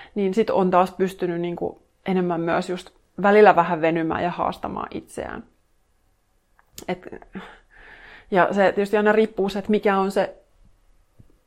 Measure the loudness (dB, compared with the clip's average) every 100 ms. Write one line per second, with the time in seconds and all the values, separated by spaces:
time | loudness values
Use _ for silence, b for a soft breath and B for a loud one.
0 | B -4 -2 0 0 2 2 2 2 -2
1 | -4 -4 -6 -4 -6 -6 -8 -10 _ _
2 | -4 -2 -2 -2 -2 -2 -4 -10 -12 _
3 | _ -2 4 8 8 8 2 0 0 0
4 | -2 -2 -4 -4 -4 -6 -10 -10 -10 -12
5 | -12 -12 -12 -14 -18 _ _ _ _ _
6 | _ _ _ _ _ _ _ -16 -10 -10
7 | -12 -20 -18 -18 B B _ B B B
8 | B B B 0 2 2 2 0 -2 2
9 | 2 2 0 -2 -4 -4 -2 0 0 0
10 | 0 -2 -4 -8 _ _ _ _ _ _
11 | _ -20 -20 _